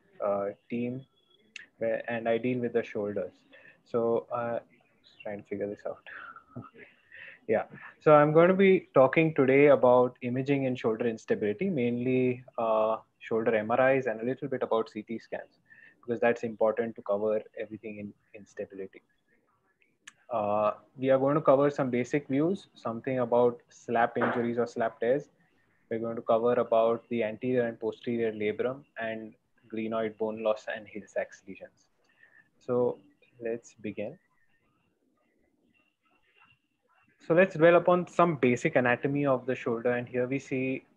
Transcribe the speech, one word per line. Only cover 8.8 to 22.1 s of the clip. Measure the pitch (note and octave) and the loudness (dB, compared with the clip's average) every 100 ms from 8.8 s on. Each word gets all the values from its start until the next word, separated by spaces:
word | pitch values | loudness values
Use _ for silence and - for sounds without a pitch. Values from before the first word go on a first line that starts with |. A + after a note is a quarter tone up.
| - | 2
talking | - C3 - D#3+ | 4 6 6 2
today | D#3 C3 C3+ D3 | 2 4 6 6
about | C3+ B2 B2 B2 B2+ | 6 6 6 4 -2
imaging | B2 B2 C3+ C#3 | -6 -4 -2 -2
in | C3+ | -2
shoulder | B2+ A#2 A2 A#2+ | -2 -2 -2 -2
instability, | A2 - G#2+ G#2 G#2 G3 | -4 -4 -2 -2 -2 -2
mainly, | D#3+ A#2+ A#2+ B2+ B2+ B2+ B2 - - | 0 -2 -2 -2 0 0 -2 -8 -6
uh, | A2+ A2 A2 A2 - _ | 0 2 2 -2 -6 _
shoulder | - A2+ A2+ | -6 -2 0
M | A2 G#2+ | 0 0
R | A#2 C3 | 2 4
Is | C3+ B2 | 2 0
and | A2 | -4
a | |
little | A#2 C3 C#3+ | -6 -6 -6
bit | B2+ | -6
about | A2+ A2+ A2 | -2 0 -2
C | G#2+ | -8
T | G#2 A2+ | -10 -12
scans, | - - - _ _ - - _ | -10 -14 -14 _ _ -20 -20 _
because | - A#2 | -8 -2
that's | A#2+ A#2+ | 0 0
important | A#2+ A2 A2 G#2+ A#2 A2+ | -4 -2 0 0 -4 -6
to | |
cover | - G2+ G#2+ G#2+ - - | -4 -2 0 -2 -4 -12
everything | G#2+ G#2+ A2+ G#2 | -12 -12 -14 -14
in | G#2 - _ | -14 -16 _
instability. | A2 G2 - G2+ F#2+ F#2+ - _ _ _ _ _ _ _ _ _ _ - _ _ | -20 -20 -14 -14 -12 -14 -16 _ _ _ _ _ _ _ _ _ _ -20 _ _
Uh, | A#2+ G#2 G#2 G#2+ - _ - | -6 -2 0 0 -2 _ -6
we | C3 | 2
are | C3+ | 2
going | C3+ D3 | 2 0
to | |
cover | D3 C3+ C#3+ | 4 4 4
some | C#3+ C3+ | 0 -2
basic | A#2+ B2 | -2 -2